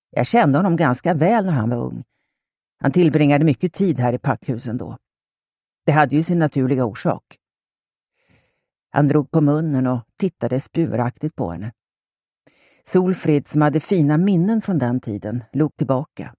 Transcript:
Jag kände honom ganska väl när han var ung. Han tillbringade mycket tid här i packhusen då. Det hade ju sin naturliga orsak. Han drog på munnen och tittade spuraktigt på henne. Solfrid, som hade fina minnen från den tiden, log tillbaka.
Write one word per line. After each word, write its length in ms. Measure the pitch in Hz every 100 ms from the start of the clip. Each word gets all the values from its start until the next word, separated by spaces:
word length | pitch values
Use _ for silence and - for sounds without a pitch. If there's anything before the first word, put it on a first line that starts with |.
| _
Jag 180 | - 120
kände 300 | 233 165 143
honom 180 | 196
ganska 380 | 165 147 151 165
väl 320 | 156 170 233
när 60 | 190
han 180 | 139 110
var 80 | 120
ung. 260 | 123 117 - _ _ _ _ _ _ _
Han 140 | 135
tillbringade 540 | 175 165 151 147 143
mycket 280 | 160 - 180
tid 260 | - 196 127
här 140 | 120
i 40 | 120
packhusen 600 | 139 107 - 113 117 120
då. 200 | 82 120 _ _ _ _ _ _ _ _
Det 60 | -
hade 240 | 147 139
ju 80 | 147
sin 160 | 160 175
naturliga 460 | 151 143 131 131
orsak. 380 | 117 - 165 - - _ _ _ _ _ _ _ _ _ _ _ _ _ _ _ _
Han 160 | - 143
drog 240 | 147 -
på 100 | 165
munnen 460 | 143 151 160 131 127
och 120 | 123 - -
tittade 400 | 190 - 117 127
spuraktigt 760 | - 165 156 110 120 - 156
på 160 | - 90
henne. 200 | 85 110 - _ _ _ _ _ _ _ _ _ _
Solfrid, 640 | - 185 185 180 165 147 -
som 140 | 151
hade 180 | 147 151
fina 380 | - 190 143 156
minnen 440 | 196 170 190 226
från 160 | 202 160
den 220 | 120 123
tiden, 420 | 117 104 107 120 -
log 220 | 135 151
tillbaka. 600 | - 127 131 - - 135